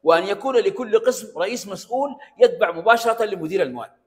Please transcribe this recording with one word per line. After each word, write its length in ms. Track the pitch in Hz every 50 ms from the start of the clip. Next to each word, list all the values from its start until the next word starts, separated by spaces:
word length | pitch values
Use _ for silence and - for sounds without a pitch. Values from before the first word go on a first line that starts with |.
وأن 200 | - 156 165 170
يكون 340 | 185 196 202 202 - 269 262
لكل 420 | 240 202 196 190 - 254 220 208 226
قسم 400 | 226 254 240 - 226 214 - 160
رئيس 300 | 175 202 240 240 - 202
مسؤول 480 | 190 - - _ 233 262 277 285 262 - - _ _ -
يتبع 340 | 240 240 - - 202 175
مباشرة 520 | 170 165 170 220 233 226 233 233 226 233 226
لمدير 380 | 208 202 180 160 156 185 190
المواد. 280 | 170 131 123 120 110 - _ _ _